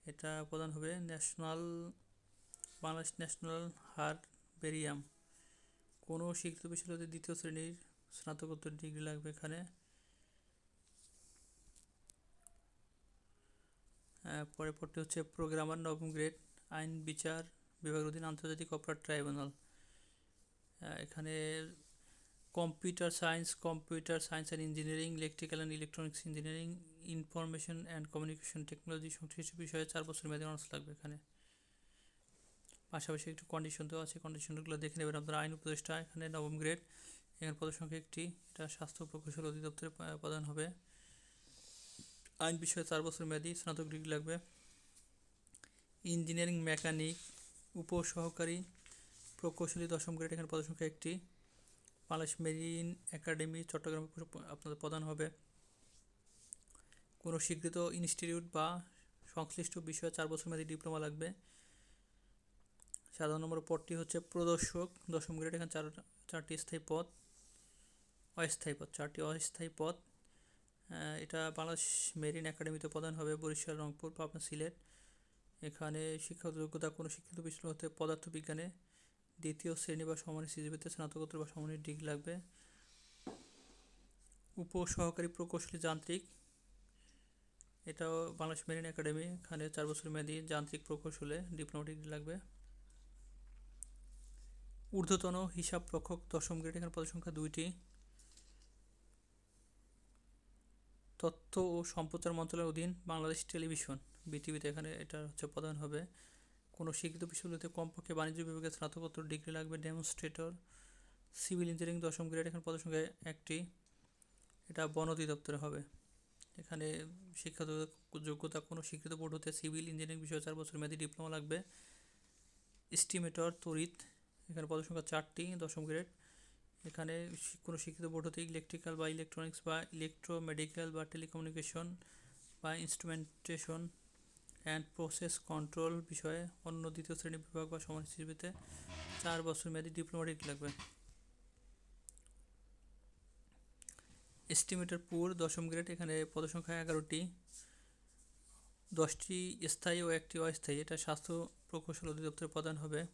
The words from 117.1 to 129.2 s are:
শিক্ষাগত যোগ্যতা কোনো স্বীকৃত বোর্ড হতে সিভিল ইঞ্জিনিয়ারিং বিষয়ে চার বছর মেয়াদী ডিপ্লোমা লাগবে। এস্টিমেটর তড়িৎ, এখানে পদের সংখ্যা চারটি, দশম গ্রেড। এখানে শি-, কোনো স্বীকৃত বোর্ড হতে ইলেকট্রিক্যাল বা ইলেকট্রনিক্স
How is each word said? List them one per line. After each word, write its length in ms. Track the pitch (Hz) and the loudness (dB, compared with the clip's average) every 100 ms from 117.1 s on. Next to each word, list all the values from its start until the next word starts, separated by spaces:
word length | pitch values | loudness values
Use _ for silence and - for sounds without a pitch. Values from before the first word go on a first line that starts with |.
| 180 190 175 | -10 -12 -6
শিক্ষাগত 840 | 170 156 156 156 156 - - 156 | -6 -2 0 2 0 -4 -8 -4
যোগ্যতা 420 | 156 147 160 156 | -2 0 0 -2
কোনো 220 | 151 165 | -2 -6
স্বীকৃত 300 | 151 151 160 | -4 -6 -6
বোর্ড 220 | 160 160 | -4 -2
হতে 180 | 156 156 | 0 0
সিভিল 360 | 156 156 156 165 | 0 0 0 -2
ইঞ্জিনিয়ারিং 320 | 156 156 160 | -2 -2 -4
বিষয়ে 200 | 156 156 | 0 0
চার 140 | 151 | 0
বছর 240 | 156 156 151 | -2 -2 -2
মেয়াদী 180 | 151 160 | -2 0
ডিপ্লোমা 340 | 156 - 160 | -4 -2 -2
লাগবে। 320 | 156 147 160 190 - - - - - - - - - - - - | -2 2 0 0 -14 -20 -20 -20 -20 -20 -20 -20 -20 -20 -20 -2
এস্টিমেটর 640 | 165 - 185 170 160 170 170 | 4 4 4 2 4 2 2
তড়িৎ, 400 | - 156 170 - - - - _ - | -2 0 0 -4 -18 -18 -20 _ -10
এখানে 180 | 165 156 | -6 0
পদের 180 | 160 | 0
সংখ্যা 180 | 156 165 | 2 -2
চারটি, 520 | 156 156 156 - 175 180 | 2 0 0 -2 -2 0
দশম 280 | 160 160 | -2 -2
গ্রেড। 220 | 156 156 180 - - - - - - - | 0 0 -2 -10 -20 -20 -20 -20 -20 -16
এখানে 520 | 165 151 160 165 170 170 | -12 -4 -2 -2 -2 -4
শি-, 180 | - - | -6 -6
কোনো 140 | - 165 | -6 -4
স্বীকৃত 280 | - 160 170 | -4 -2 -2
বোর্ড 200 | 165 160 | 0 0
হতে 160 | 156 | -2
ইলেকট্রিক্যাল 540 | 165 160 156 170 170 160 | -2 -4 -4 -6 -2 0
বা 120 | 160 | 2
ইলেকট্রনিক্স 520 | 160 | 0